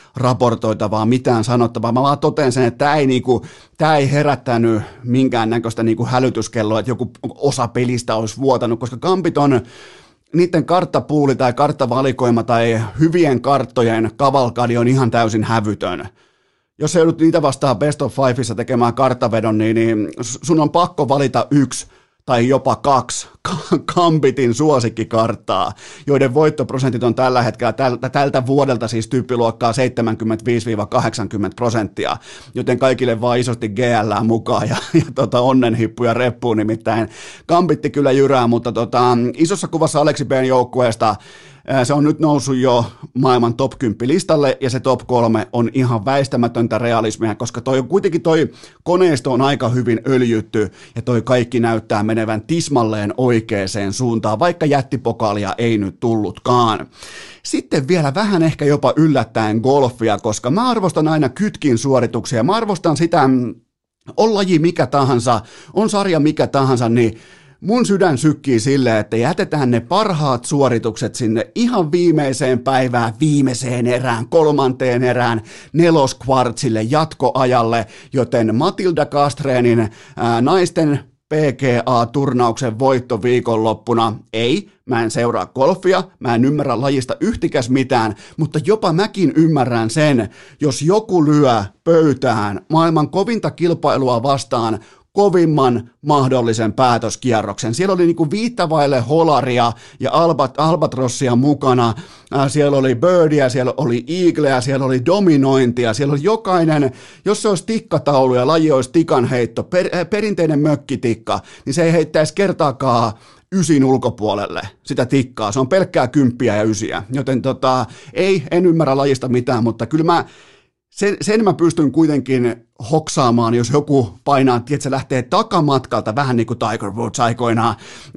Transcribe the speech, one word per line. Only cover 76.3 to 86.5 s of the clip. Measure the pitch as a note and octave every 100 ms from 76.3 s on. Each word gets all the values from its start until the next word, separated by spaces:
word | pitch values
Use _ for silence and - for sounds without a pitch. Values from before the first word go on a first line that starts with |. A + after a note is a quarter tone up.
| C3 A#2+ A#2 B2 A2
jatkoajalle, | A2 D3+ D#3 - B2 C3 C3 B2 A2+ A#2 A2 - -
joten | C3+ A#2+ B2 A2+
Matilda | A2 E3+ F#3+ F#3 E3 D3
Kastreenin, | C#3+ C#3+ - C#3 B2+ A#2+ A#2 A2 - - -
ää, | A#2 A#2
naisten | B2+ F#3 F3 F3 D#3 C#3 - _ _
P | D3+ D3+ A#2+
G | C3+ A#2+ A#2+
A-turnauksen | B2 A#2 C#3 C#3 B2 B2 A2 C3 A2
voitto | C3+ B2+ - A#2
viikonloppuna, | B2 B2 A#2+ A2+ A2 G#2+ - A#2 A2+ G#2+ -
ei, | A2+ A#2 F3 G3 _ -
mä | A#2+
en | A2+
seuraa | C3 A#2+ A#2 F#2
golfia, | - C3+ F#3 F3+ F#3 F#3 _
mä | B2+
en | A#2
ymmärrä | D3